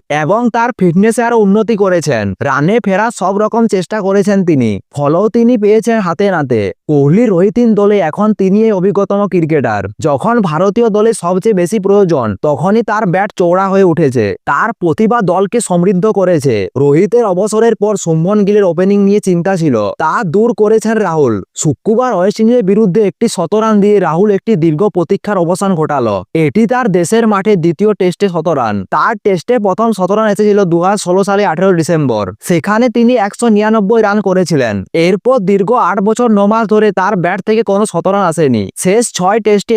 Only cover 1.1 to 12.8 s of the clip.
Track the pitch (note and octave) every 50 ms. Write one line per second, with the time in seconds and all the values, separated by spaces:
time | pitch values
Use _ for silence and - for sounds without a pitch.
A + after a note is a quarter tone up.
1.1 | A3 - A#3 A#3 A#3+ A3+ G#3 F#3+ F#3+ A3 A3 F#3 A#3 F#3+ G3+ F#3+ F3+ F3 D3 D3+
2.1 | B2 A2 G#2 G2+ F#2+ - B2 C#3+ C3 C3+ D3 E3+ G#3+ A#3+ - G3+ F#3+ F#3 G#3+ A#3+
3.1 | - - F#3+ F3+ G3+ G#3 G#3+ G#3+ - A#3 A#3 A3 - F#3 E3+ - G#3+ G#3+ F#3 G3
4.1 | G3 G3+ F#3+ G#3 G3+ G3 F#3 F3 D#3+ C3 A#2+ A2 G2+ F#2 - _ - C#3 C#3+ C#3+
5.1 | D#3 F3 G#3 A3 - A#3 A#3 A#3 B3+ A3 G#3 G3+ G#3+ A3+ - A#3 A3+ A3+ F#3+ F3
6.1 | E3 - G3+ G3+ F#3 D#3+ D3 B2+ B2+ G#2+ G2+ F#2 - _ _ - D3+ C#3+ C#3 C#3+
7.1 | D#3+ G#3+ B3 A3 F#3+ E3 F#3 G#3+ - A#3+ A#3+ A3+ G#3+ G3+ G#3 G3+ G#3 G3+ F3 D#3
8.1 | - - G#3 G#3+ G#3 - G3 F#3+ F#3+ G#3+ A3+ A3+ G#3+ F#3 F3 G#3 F3+ G3+ G3+ F#3+
9.1 | G3+ G3+ G3+ F#3 F#3 F3+ D#3+ D3 D#3+ D3 B2 A#2+ G#2+ G2+ G2 G2 G#2+ - - D#3
10.1 | C#3+ D3+ - G#3+ A#3 A#3+ G3 E3+ D3+ D#3+ F#3 G3+ G3 A#3 A#3+ A3+ F#3+ G#3 G#3+ A#3
11.1 | A3+ - - F3 F#3 F#3 - F#3 G#3+ F3+ F3 E3 A3 A3+ F3+ F#3+ G3 G#3 G3+ E3+
12.1 | E3 C#3 A#2 G#2+ G2 - - D3+ D3 B2 D3+ F#3+ G#3 A3+